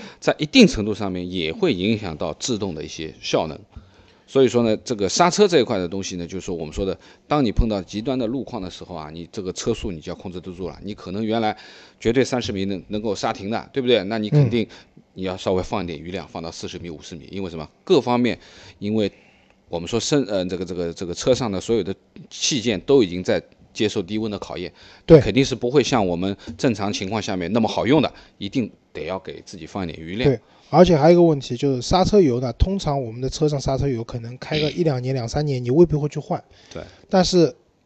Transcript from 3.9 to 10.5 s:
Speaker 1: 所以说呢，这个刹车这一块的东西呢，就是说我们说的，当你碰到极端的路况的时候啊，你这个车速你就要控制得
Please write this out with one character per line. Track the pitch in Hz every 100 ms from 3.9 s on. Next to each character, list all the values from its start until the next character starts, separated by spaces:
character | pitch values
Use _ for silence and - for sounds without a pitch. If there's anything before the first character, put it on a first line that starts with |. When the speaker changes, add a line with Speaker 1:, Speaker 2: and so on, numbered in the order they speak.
| _ _ _ _
Speaker 1:
所 | 135
以 | 127
说 | 120
呢， | 113 104
这 | -
个 | 113 95
刹 | - 175
车 | 180 208
这 | 165
一 |
块 | 107 107
的 | 87
东 | 95
西 | 92 92
呢， | 85
就 | 92
是 | 85
说 |
我 | 85
们 | 78
说 | 76 98
的， | 85 - - -
当 | 151
你 | 123
碰 | 92 117
到 | 104
极 | 87 104
端 | 120 131
的 | 110
路 | 135
况 | 110 117
的 | 90
时 | -
候 | 85
啊， | 87 76
你 | 82 82
这 | -
个 | 92
车 | - -
速 | 113 117
你 | 82
就 | 82
要 | 85
控 | 101
制 | 87
得 | 95